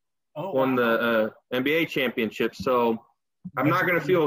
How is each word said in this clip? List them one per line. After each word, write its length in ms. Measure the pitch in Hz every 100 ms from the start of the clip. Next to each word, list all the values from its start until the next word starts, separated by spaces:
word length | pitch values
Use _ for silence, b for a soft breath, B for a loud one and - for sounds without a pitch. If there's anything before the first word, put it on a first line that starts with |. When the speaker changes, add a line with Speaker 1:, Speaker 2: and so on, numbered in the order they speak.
| _ _ _
Speaker 1:
Oh, 160 | 151 190
Speaker 2:
won 220 | 131 131
Speaker 1:
wow. 80 | 127
Speaker 2:
the, 180 | 117 113
uh, 300 | 117 113 107 - _
N 100 | 123
B 80 | 135
A 120 | 160 160
championship. 720 | 151 127 123 110 - 113 -
So 440 | 139 123 120 113 - _ _ _ - -
I'm 120 | 143
not 180 | 180 175
gonna 140 | 170
feel 220 | 151
Speaker 1:
Yeah. 40 | 175